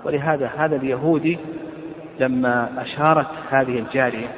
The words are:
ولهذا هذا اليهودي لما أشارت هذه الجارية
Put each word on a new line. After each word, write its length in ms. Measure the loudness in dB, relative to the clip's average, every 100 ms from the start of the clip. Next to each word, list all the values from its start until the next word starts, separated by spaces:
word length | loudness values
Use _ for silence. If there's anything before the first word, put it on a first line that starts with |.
ولهذا 460 | -2 0 0 0 0 0
هذا 200 | 0 2
اليهودي 600 | 0 0 2 2 2 -2 -6 -10 -12 -12 -14 -14 -14 -2
لما 640 | 0 2 2 2 0 -6
أشارت 440 | -8 2 4 4 2 -6 0
هذه 280 | 2 2 -2
الجارية 500 | -2 0 0 0 -8